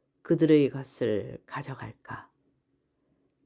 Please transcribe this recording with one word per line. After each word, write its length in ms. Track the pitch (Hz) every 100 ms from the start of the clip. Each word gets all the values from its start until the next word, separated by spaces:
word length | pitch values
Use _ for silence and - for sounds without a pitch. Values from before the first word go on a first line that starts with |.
| _ _
그들의 460 | - 160 156 156 135
것을 680 | 135 135 - 117 104 127 - -
가져갈까?" 840 | 143 139 135 110 - - - - _ _ _ _ _ _ _ _ _ _ _